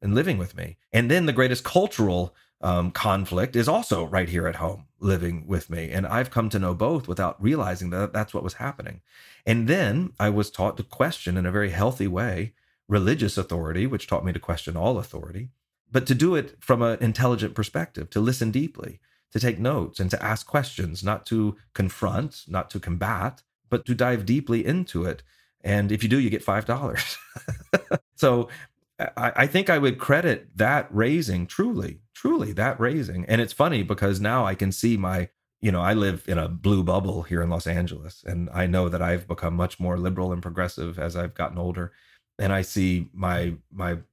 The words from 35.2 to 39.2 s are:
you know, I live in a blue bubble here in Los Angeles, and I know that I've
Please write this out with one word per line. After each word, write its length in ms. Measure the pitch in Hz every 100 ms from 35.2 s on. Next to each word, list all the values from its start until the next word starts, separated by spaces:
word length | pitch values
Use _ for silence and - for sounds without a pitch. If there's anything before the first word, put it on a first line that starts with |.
| 90 _ _ -
you 100 | 107
know, 80 | 90
I 140 | 90
live 300 | 107 98 87 -
in 120 | 85
a 100 | 78
blue 340 | 85 98 98
bubble 400 | 87 95 95 -
here 200 | 82 87
in 80 | 85
Los 160 | 82 82
Angeles, 560 | 85 87 78 78 - -
and 220 | 87 85
I 140 | 90 90
know 220 | 92 87
that 140 | 85
I've 260 | 87 87